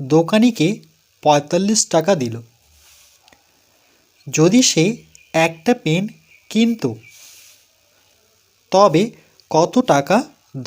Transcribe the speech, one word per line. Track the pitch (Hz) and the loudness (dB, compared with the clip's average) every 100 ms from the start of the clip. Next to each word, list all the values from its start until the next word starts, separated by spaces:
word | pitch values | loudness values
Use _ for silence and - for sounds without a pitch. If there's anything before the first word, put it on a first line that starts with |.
দোকানিকে | 131 156 165 214 247 226 160 - - _ _ _ | 0 0 2 2 2 2 -2 -4 -12 _ _ _
পঁয়তাল্লিশ | 151 147 143 175 196 214 - 160 | 0 0 0 -2 0 -2 -2 0
টাকা | 160 185 | 0 -2
দিল। | 120 113 - _ _ _ _ _ _ _ _ _ _ _ _ _ _ _ _ _ - 131 | -4 -10 -16 _ _ _ _ _ _ _ _ _ _ _ _ _ _ _ _ _ -8 0
যদি | 165 233 254 | 2 4 2
সে | - 170 233 - _ _ | 0 -2 -2 -12 _ _
একটা | 165 165 160 240 247 | -2 -2 -2 -4 -2
পেন | 156 165 208 - _ _ - | -2 -4 -6 -12 _ _ -6
কিনত, | 214 233 226 127 110 - - - - - _ _ _ _ _ _ _ _ _ _ _ _ | -2 -2 -2 -6 -8 -18 -20 -20 -20 -20 _ _ _ _ _ _ _ _ _ _ _ _
তবে | 185 202 156 226 - _ _ - | 2 4 2 -2 -6 _ _ -4
কত | 156 165 247 254 | 0 0 0 0
টাকা | 143 139 202 - _ _ 135 | 0 0 -2 -2 _ _ -8